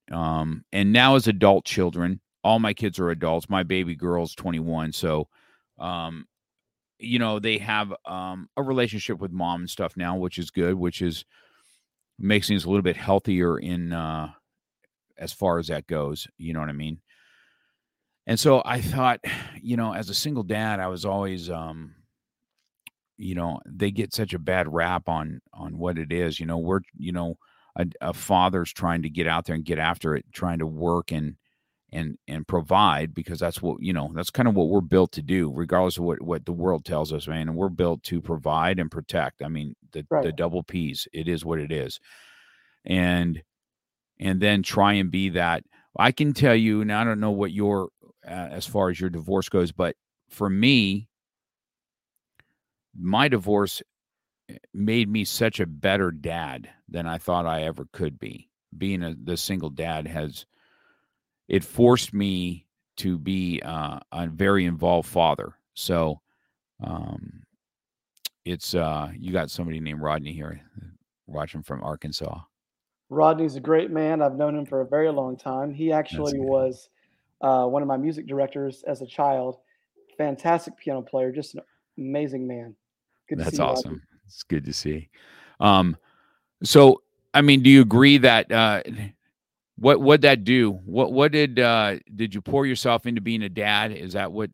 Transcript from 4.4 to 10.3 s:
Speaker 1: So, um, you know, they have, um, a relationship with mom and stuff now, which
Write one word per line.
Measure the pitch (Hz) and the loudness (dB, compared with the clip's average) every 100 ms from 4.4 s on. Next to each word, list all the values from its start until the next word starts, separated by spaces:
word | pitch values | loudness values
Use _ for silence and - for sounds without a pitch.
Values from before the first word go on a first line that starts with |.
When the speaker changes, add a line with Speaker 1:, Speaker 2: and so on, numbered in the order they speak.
| 92 82 82 80 80 | -6 -6 -4 -4 -6
Speaker 1:
So, | - 85 78 73 _ _ _ _ _ | -4 -2 -2 -4 _ _ _ _ _
um, | 87 87 82 82 - _ _ _ _ _ _ _ | -10 -8 -10 -12 -18 _ _ _ _ _ _ _
you | 113 120 | -4 -2
know, | 117 107 | 0 -2
they | 110 107 | -2 -2
have, | 104 107 104 95 - | -2 -4 -4 -8 -10
um, | 92 92 95 - - | -8 -8 -10 -10 -8
a | |
relationship | 135 131 120 104 - 95 | -2 0 -2 -4 -8 -8
with | 95 | -6
mom | 90 87 87 | -4 -4 -4
and | 87 | -8
stuff | - 87 - | -6 -8 -4
now, | 87 92 | -6 -4
which | 90 | -4